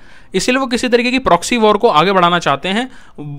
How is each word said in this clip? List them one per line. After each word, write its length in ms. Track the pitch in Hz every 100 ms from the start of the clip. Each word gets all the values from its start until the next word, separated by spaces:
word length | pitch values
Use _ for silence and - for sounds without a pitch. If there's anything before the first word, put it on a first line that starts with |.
| - - -
इसीलिए 260 | 185 - 254
वो 80 | 269
किसी 220 | 240 254
तरीके 220 | 240 247
की 80 | 262
प्रॉक्सी 380 | 220 170 - 240
वॉर 200 | 214 208
को 100 | 233
आगे 240 | 151 180
बढ़ाना 280 | 190 175 175
चाहते 300 | 165 135 180
हैं 220 | 208 165 - - - 147